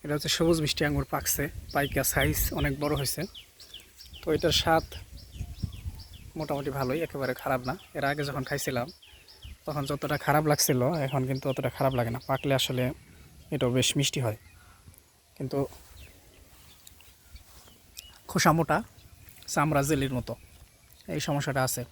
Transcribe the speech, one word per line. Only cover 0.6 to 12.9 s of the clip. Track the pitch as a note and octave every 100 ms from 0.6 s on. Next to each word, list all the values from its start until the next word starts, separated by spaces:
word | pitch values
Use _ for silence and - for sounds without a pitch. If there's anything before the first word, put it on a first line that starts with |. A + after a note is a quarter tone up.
মিষ্টি | D3 - D3
আঙ্গুর, | C#3+ C3+
পাকছে, | C#3+ - - D3 - -
পাইকা, | D3 C#3 C#3+ C3
সাইজ | - C#3 D3+ - E3+
অনেক | C#3+ C#3
বড় | D3 C#3+
হয়েছে। | C3+ - F#3 - - - - - - - - -
তো | - D3+
এটার | E3 D3+
স্বাদ | - E3 - - - - - - - - - - - - - - - E3
মোটামুটি | D3+ C#3+ C#3 C3+
ভালোই, | B2+ D3 D#3+
একেবারে | C#3+ C3 B2+
খারাপ | C#3+ C3 B2+
না। | F3 - D#3
এর | C#3
আগে | D3 C#3
যখন | C#3 C3
খাইছিলাম | C#3+ - B2 C3 - - - - - - - -
তখন | D3 C#3
যতটা | C#3+ C#3+ D3 -
খারাপ | D3 D3+
লাগছিল, | D3 - B2+ B2+ E3+ C3
এখন | C3+ C3
কিন্তু | C3 C#3
অতটা | C3 B2+ -
খারাপ | C3+ C3
লাগে | A2+
না। | B2 -
পাকলে | C3+ C#3+ C3
আসলে | - B2+ B2